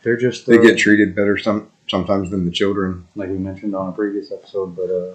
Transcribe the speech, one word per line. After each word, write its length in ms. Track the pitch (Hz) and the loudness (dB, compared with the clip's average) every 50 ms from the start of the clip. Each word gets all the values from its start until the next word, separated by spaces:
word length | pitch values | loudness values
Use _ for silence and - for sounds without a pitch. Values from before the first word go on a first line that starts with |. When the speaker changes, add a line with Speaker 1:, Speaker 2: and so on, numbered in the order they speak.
Speaker 1:
they're 140 | _ 107 120 117 | _ 0 0 2
just, 280 | 127 123 113 - - | 0 -2 -2 -4 2
Speaker 2:
They 120 | - 117 113 | 4 6 8
Speaker 1:
uh, 40 | |
Speaker 2:
get 140 | 117 113 104 113 | 8 6 6 6
treated 360 | - 107 107 104 104 95 90 | 4 4 6 4 4 2 2
better 240 | 104 101 101 101 95 | 0 0 0 0 0
some, 320 | - 113 104 107 - - _ _ _ - | 0 -2 -2 -2 -4 -10 _ _ _ -4
sometimes 420 | - 95 90 90 101 98 95 87 | -4 -4 -2 0 -2 -2 -2 -2
than 140 | 101 95 90 | -4 -2 -2
the 60 | 87 | -2
children. 560 | 85 - 101 98 101 101 95 92 92 90 87 _ _ | -2 -2 -2 -2 0 -2 -4 -4 -6 -8 -12 _ _
Speaker 1:
Like 120 | 104 98 92 | -10 -8 -8
we 80 | 98 92 | -6 -6
mentioned 360 | 95 95 95 95 107 107 98 | -6 -8 -8 -8 -8 -6 -6
on 140 | 95 95 92 | -6 -6 -6
a 40 | |
previous 380 | 87 107 104 101 101 101 95 - | -4 -4 -4 -4 -4 -6 -8 -10
episode, 420 | 98 95 - - - 98 95 90 87 | -14 -14 -14 -10 -8 -8 -8 -6 -6
but, 140 | 87 92 90 | -8 -6 -4
uh, 240 | 92 90 90 92 92 | -4 -4 -6 -8 -14